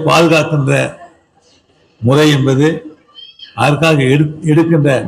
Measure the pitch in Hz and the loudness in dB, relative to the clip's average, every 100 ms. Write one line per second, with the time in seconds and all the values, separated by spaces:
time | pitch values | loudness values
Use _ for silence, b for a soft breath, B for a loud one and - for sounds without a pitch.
0 | 147 160 170 160 151 151 135 139 131 - | 0 0 2 0 0 -2 -2 -2 -4 -10
1 | - _ _ _ _ _ _ _ _ - | -20 _ _ _ _ _ _ _ _ -6
2 | 117 143 151 143 131 135 156 160 - - | 0 2 2 2 0 0 0 -2 -10 -20
3 | _ - - - - 107 131 139 160 151 | _ -20 -20 -20 -16 -4 -2 0 0 2
4 | 131 151 151 - 160 151 165 160 143 120 | 2 0 0 -4 -2 0 2 0 0 0